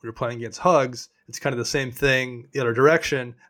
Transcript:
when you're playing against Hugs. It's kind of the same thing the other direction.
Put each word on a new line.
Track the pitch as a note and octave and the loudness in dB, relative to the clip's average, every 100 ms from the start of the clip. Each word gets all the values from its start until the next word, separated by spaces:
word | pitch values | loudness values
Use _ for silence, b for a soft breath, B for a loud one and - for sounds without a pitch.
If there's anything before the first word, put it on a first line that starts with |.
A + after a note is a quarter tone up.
when | A2+ | -14
you're | |
playing | A2+ A#2+ A#2+ | -8 -6 -6
against | A2+ - | -10 -2
Hugs. | F3+ D#3+ B2+ B2 - _ _ | 2 4 2 -6 -16 _ _
It's | - | -8
kind | D3 | -4
of | B2 | -4
the | |
same | A#2 D3 C3 | -2 -2 -4
thing | A#2+ C#3+ C3 B2+ B2 A#2+ | 0 2 2 0 -10 -10
the | C#3+ | -4
other | A#2+ | -2
direction. | A#2 C#3 D#3+ - C#3 B2 A#2+ b | 4 6 6 2 -4 -6 -12 b